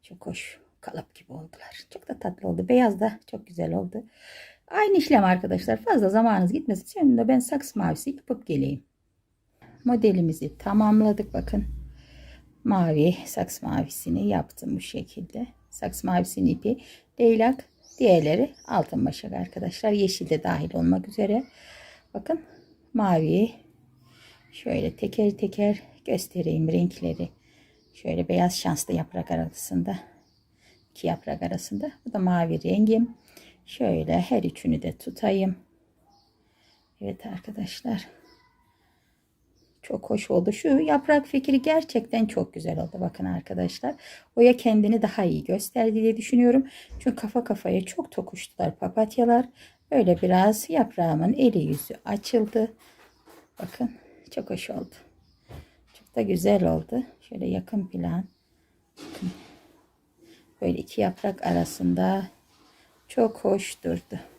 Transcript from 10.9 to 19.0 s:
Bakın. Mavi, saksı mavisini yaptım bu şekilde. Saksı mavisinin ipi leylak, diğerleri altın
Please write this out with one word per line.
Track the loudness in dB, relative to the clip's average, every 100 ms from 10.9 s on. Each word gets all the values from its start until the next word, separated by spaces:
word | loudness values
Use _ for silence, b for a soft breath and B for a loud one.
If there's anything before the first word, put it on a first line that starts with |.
| 6 4 2 -4
Bakın. | -6 -4 -4 -4 -8 -14 b b b b b b _
Mavi, | 0 2 2 4 4 2 -6
saksı | -6 -6 -8 -6
mavisini | -4 -4 -8 -4 -2 0
yaptım | 0 -4 -10 -8 -8
bu |
şekilde. | -8 -12 -12 -14 -12 -10 -12 _ _
Saksı | -10 -10 -6 -2
mavisinin | -2 -2 0 0
ipi | 0 -4 -6 B B B _
leylak, | 4 6 2 0 -6 _ _ 0
diğerleri | 6 6 6 2 0 -4 -4
altın | -2 -2 -2